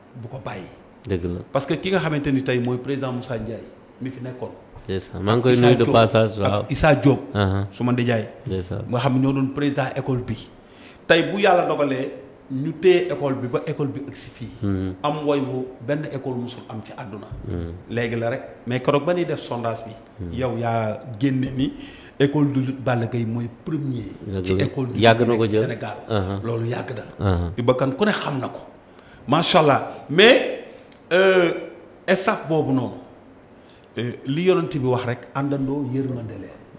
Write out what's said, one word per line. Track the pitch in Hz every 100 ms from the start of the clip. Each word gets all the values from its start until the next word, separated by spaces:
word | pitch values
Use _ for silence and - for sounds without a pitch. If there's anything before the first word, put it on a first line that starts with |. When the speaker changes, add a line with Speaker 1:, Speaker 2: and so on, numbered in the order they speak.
| - 131
Speaker 1:
bu | 113
ko | 131
bàyyi. | - 95 85 - - - -
Speaker 2:
Dëgg | 92
la. | 87 90 -
Speaker 1:
Parce | 135 -
que |
ki | 160 190
nga | 190
xamante | 160 151 143
ni | 135
tey | 131 127
mooy | 120 123
président | 127 135 131
Moussa | 123 117 113
Ndiaye, | 110 107 - - - -
mi | 131
fi | 127
nekkoon. | 127 123 110 - - - -
Speaker 2:
Ndeysaan, | 95 - 90
maa | 98 120
ngi |
koy | 123
Speaker 1:
Issa | 123 120
Speaker 2:
nuyu | 120
de |
Speaker 1:
Diop | 117
Speaker 2:
passage, | 117 113 110 110 107
Speaker 1:
ak | 98
Speaker 2:
waaw. | 104 107
Speaker 1:
Issa | 139 160
Diop, | 135 143 95 -
Speaker 2:
Uh-huh. | 101 98 98 98
Speaker 1:
suma | - 123
ndijaay. | 123 120 117 104 - -
Speaker 2:
Ndeysaan. | 95 90 - -
Speaker 1:
Nga | 120
xam | 131
ne | 127
ñoo | 135
doon | 135 135
président | 139 143 143 131 135
école | 131 127 -
bi. | 110 - - - - - - -
Tey | 170 165
bu | 190
yàlla | 196 175 160
dogalee | 147 143 131 139 - - - -
ñu | 131 151 156
téye | 185 175 175
école | 143 139 127
bi | 120
ba | 156 -
école | 151 139
bi | 123 -
agsi | - -
fii. | - 110 -
Speaker 2:
Mhm. | 101 95 95 92
Speaker 1:
Am | 147 151 147
woy | 143
wu | 127 127 127 - 117
benn | 151 151
école | 135 135 123
musul | 120 - -
am | 113
ci | 107 -
àdduna. | 120 104 - - -
Speaker 2:
Mhm. | 90 82 87 -
Speaker 1:
Léegi | 113 120 113
la | 113
rek, | 135 - - -
mais | 123
keroog | 127 143
ba | 151
ñuy | 180 165
def | 143
sondage | - 120 113 110 107
bi. | 104 - -
Speaker 2:
Mhm. | 90
Speaker 1:
Yow | 90 127 113
yaa | 117 113 110 104 - 107
génne | 135 131 127 131
ni | 143 - - - - -
école | 143 147 143
de | 127
lutte | 127 135
Balla | 120 120 113
Gaye | 120 113
mooy | 120 120 -
premier | - 156 139 120 98 - 104
Speaker 2:
Dëgg | 98
Speaker 1:
ci | 92 92
Speaker 2:
la. |
Speaker 1:
école | 98 - 123
de | 101
Speaker 2:
Yàgg | 113 113
Speaker 1:
lutte | 120
Speaker 2:
na | 113
ko |
Speaker 1:
nekk | 113
Speaker 2:
jël. | 107
Speaker 1:
Sénégal. | 120 113 107 104 -
Speaker 2:
Uh-huh. | 110 95 98 110
Speaker 1:
Loolu | 117 117
yàgg | 120 110 110
na. | - - 98
Speaker 2:
Uh-huh. | 87 85 95
Speaker 1:
Iba | 117
Kane | 127 135 135
ku |
ne | 208
xam | 175 151 139
na | 104
ko. | - - - - - - - -
Macha | 147 165 180
Allah. | 151 120 - - -
Mais, | 151 220 269 - - - - - - -
euh, | 175 190 185 170 - - - - - -
staff | 190 - 208 -
boobu | 160 131
noonu, | 131 110 - - - - - - - - - - -
euh, | 120 - 131
li | 147
yonent | 180 175 165
bi | 147 127
wax | 120
rek, | 117 120 -
àndandoo | 139 139 139 135 143 131
yërmande | 131 135 120 110 101
leen. | 92 - -